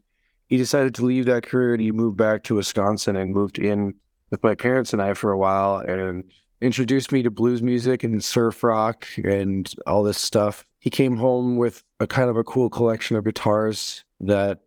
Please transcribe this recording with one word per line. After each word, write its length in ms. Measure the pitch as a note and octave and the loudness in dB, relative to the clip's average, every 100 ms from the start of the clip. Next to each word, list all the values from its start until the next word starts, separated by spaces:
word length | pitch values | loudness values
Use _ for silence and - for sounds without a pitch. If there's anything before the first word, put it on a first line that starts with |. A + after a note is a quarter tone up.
| _ _ _ _ - | _ _ _ _ -2
he 100 | B2+ | 0
decided 360 | B2 C#3+ C3 A2+ | 2 2 0 0
to 100 | B2 | 0
leave 180 | B2+ | 2
that 200 | B2+ A#2+ | 2 0
career, 280 | - B2+ B2 | 0 0 2
and 80 | A#2 | 2
he 120 | A2 | 0
moved 260 | G#2+ A2+ G2 | 0 0 2
back 240 | A2 G#2+ | 2 2
to 140 | - G#2+ | 0 -2
Wisconsin 600 | G2 A2 G2+ G#2+ - F#2+ | 0 0 0 0 -2 -2
and 160 | F#2+ | 0
moved 260 | G2 G2+ - | 0 0 -2
in 360 | G2+ G2+ G2+ - _ _ - | 0 0 -2 -6 _ _ -10
with 120 | - | -2
my 120 | A2 | 0
parents 380 | G#2 A#2+ C3 A2+ | 0 0 0 0
and 80 | G#2+ | -2
I 140 | G2 | -2
for 180 | F#2+ G#2+ | 0 0
a 60 | G2 | 2
while 380 | F#2+ G2 G2 G2 | 2 2 0 -2
and 460 | - F#2+ F#2 F2+ F#2 _ _ - | -4 -4 -4 -6 -12 _ _ -4
introduced 500 | B2 B2 A#2 C3+ - | -2 0 0 0 0
me 120 | C3+ | 0
to 80 | A#2+ | 0
blues 320 | G#2 A#2+ A#2+ | 0 0 2
music 420 | B2 B2 B2 B2 | 0 0 0 0
and 180 | A#2 A2 | 0 -2
surf 400 | - B2 A2+ - | 0 2 0 2
rock 440 | A#2+ A2 A2 A2+ - - | 0 2 0 -2 -10 -4
and 560 | G2 G2 G2 G2 F2+ - - | 0 0 0 -2 -6 -8 0
all 160 | G2+ | 2
this 160 | G#2 - | 2 0
stuff. 480 | - A2 G#2 - _ _ | 0 2 0 -2 _ _
He 120 | B2 | -6
came 260 | - C3 A#2 | 0 0 2
home 400 | B2+ B2 B2 A#2+ | 0 2 0 0
with 260 | A#2+ - _ - | 0 -2 _ -6
a 60 | A2 | -2
kind 220 | C3 B2 | 0 0
of 80 | A2+ | 0
a 80 | |
cool 240 | A2+ C3 A#2+ | -2 0 0
collection 480 | - A#2 A2 - A2 | 2 0 0 -2 -2
of 80 | |
guitars 800 | G#2+ - A2 G#2+ A2 G#2 - - _ - | -2 -2 0 2 0 -4 -10 -12 _ -8
that 400 | F#2+ G2+ G2+ F2+ | 0 2 2 -2